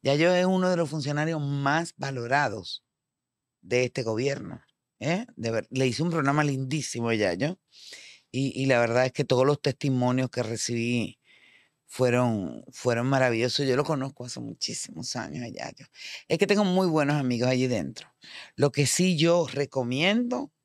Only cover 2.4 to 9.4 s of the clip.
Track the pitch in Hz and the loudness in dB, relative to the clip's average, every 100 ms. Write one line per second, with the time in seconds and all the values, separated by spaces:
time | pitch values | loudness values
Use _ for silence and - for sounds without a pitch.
2.4 | 139 104 90 - _ _ _ _ _ _ | 0 -4 -10 -14 _ _ _ _ _ _
3.4 | _ _ 87 123 127 - 113 110 135 131 | _ _ -2 0 0 -2 -4 -2 -2 -4
4.4 | 98 85 _ _ _ _ 131 180 247 - | -8 -14 _ _ _ _ -4 -4 -4 -8
5.4 | 113 113 - 127 131 113 170 165 139 147 | -4 -4 -4 0 0 0 -2 0 2 2
6.4 | 147 135 131 151 - 120 117 113 101 87 | 2 0 -4 -4 -4 -4 -2 2 2 0
7.4 | 143 185 _ - - - - - _ 123 | -2 -4 _ -20 -20 -20 -20 -20 _ -2
8.4 | 135 104 135 123 117 120 127 - 135 127 | -2 0 2 4 4 2 0 0 0 4